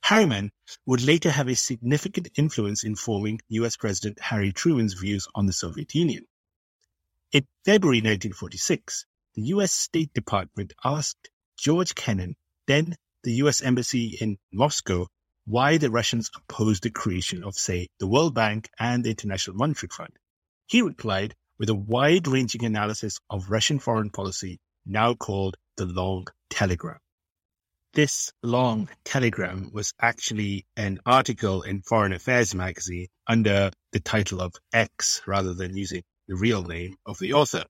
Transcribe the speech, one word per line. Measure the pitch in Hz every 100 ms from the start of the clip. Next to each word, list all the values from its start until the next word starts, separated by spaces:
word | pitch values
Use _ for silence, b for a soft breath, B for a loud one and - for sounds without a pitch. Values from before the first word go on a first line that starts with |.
Harriman | - 208 196 104 101 _ _ B -
would | 127
later | 127 165 170
have | 139 131
a | 127
significant | - 117 120 147 190 202 170 -
influence | 151 - 104 104
in | 110 104
forming | - 104 107 110 -
U | 110 113
S | -
President | 110 98 107 101
Harry | - 113 98
Truman's | 95 - 147 110
views | 95 95 101 - 101
on | 101
the |
Soviet | 87 87 - -
Union. | 147 165 95 - _ _ _ _ _ _ _ _ _ _
In | 143 135 _ -
February | 208 185 123
nineteen | 110 104 104
forty-six, | 95 - 85 - - - - - _ _ -
the |
U | 113 196
S | 190
State | - - 170 156
Department | - - 101 90 - 101 -
asked | 127 147 143 - - _ _ -
George | - 165 180
Kennan, | - - 101 90 - _ _ -
then | 139 165 170 _ _
the | -
U | 117 143
S | 131
Embassy | 131 123 120 127 117 -
in | 110 101 _
Moscow, | 95 143 - - 90 87 _ _ _ -
why | 110 135 160
the | 151
Russians | 113 110 117 110 -
opposed | _ - 110 104
the | 117
creation | - - 92 90 90
of, | 98 -
say, | - 92 90 _
the | 95
World | 117 165
Bank | 117 110 104 110 -
and | 117 123
the | 117
International | 110 110 98 - 95
Monetary | 139 151 -
Fund. | - 87 _ _ _ _ _ _
He | 233
replied | 214 - 113 98 104 - _ _
with | 110
a | 107
wide-ranging | 101 120 143 175 165 131 123 110
analysis | 117 107 104 107 107 - _
of | 104 92
Russian | 110 - 147
foreign | - 113 104
policy, | - 95 95 95 87 _ _ -
now | 104 113
called | 120 - 98 95 95 _ -
the | 92
Long | 90 92 95 95 _ _
Telegram. | - 98 90 - - _ _ _ _ _ _ _ _ _
This | - 147 - - _
Long | 120 123 127 110 104 -
Telegram | - 139 123 101 90 92 95
was | 107 107 -
actually | 117 117 - 107 104 98 - -
an | 101 95 -
article | 127 131 117 107 95
in | 98 98
Foreign | - 113 101
Affairs | 92 - 123 117
magazine | 95 90 85 92 87 92 _ -
under | 117 107 101 98 - _
the | 107
title | - 110 101 95
of | 90 - _
X | 117 107 _ - - -
rather | 98 95
than | 90 92 95
using | 98 85 87 _ _
the | 92
real | 110 107
name | 85 85 90 95 -
of | 95
the | 190
author. | 139 147 - -